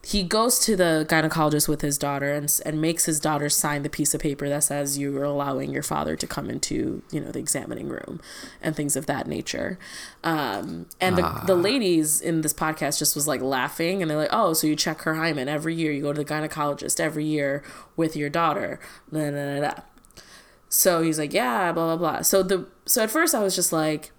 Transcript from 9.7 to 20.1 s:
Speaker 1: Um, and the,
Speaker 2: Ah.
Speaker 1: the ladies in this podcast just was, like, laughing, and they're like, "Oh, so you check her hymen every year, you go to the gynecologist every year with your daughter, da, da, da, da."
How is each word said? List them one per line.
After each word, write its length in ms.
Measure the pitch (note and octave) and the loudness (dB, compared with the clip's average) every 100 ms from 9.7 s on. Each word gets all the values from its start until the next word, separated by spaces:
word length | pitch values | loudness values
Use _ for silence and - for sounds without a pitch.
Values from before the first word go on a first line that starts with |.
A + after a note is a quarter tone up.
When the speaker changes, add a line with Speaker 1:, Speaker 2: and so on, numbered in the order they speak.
| F3+ - - - - | -6 -12 -14 -16 -6
Speaker 1:
Um, 640 | D#3+ D#3+ C3 G2+ E3+ E3+ E3+ - | -2 0 0 -4 -6 -10 -12 -2
and 160 | F#3 F3+ | 2 2
the, 40 | |
Speaker 2:
Ah. 200 | E3 D#3+ F3+ | 2 -2 2
Speaker 1:
the 80 | |
ladies 680 | F3+ F#3 C4+ G3+ E3+ D3+ - | 4 4 2 4 4 4 2
in 180 | - E3 | 2 0
this 140 | D#3 | 0
podcast 440 | - D#3+ D#3 C#3+ C#3 | 0 -2 0 -2 0
just 160 | D3 | 0
was, 140 | - C#3+ | 0 0
like, 140 | C3 | 0
laughing, 580 | C3 C3 C3+ - E3 F#3+ | 0 0 0 0 -2 0
and 100 | E3 | 0
they're 80 | D3+ | 0
like, 120 | D#3 | 2
"Oh, 220 | A3 G3+ | 2 2
so 120 | D#3+ D#3 | 4 2
you 80 | |
check 280 | D3+ - D#3 | 2 0 0
her 140 | - D#3+ | -2 0
hymen 320 | E3 D3 B2+ | 0 0 -2
every 240 | D3+ D#3+ | -2 -2
year, 180 | E3 D#3+ | -2 -2
you 80 | C#3+ | 0
go 120 | C#3+ | -2
to 100 | D3 | -2
the 40 | D3 | -2
gynecologist 640 | D3+ D3+ D#3 D3 C#3+ - - | -2 -4 -2 -2 -2 -2 0
every 280 | E3 D#3 D3+ | 0 0 0
year 360 | D3+ C#3 C#3 - - - | 0 0 -2 -6 -18 -14
with 220 | - E3 D#3+ | -2 -2 0
your 140 | D3 | -2
daughter, 500 | D#3 E3 D3 F#2+ - - - - | 0 0 0 -4 -8 -14 -20 -8
da, 180 | D#3 D3+ | -4 -2
da, 300 | C#3+ C#3+ C#3 | -2 -4 -2
da, 0 | |
da." 200 | D3 - - - - | -2 -4 -14 -20 -20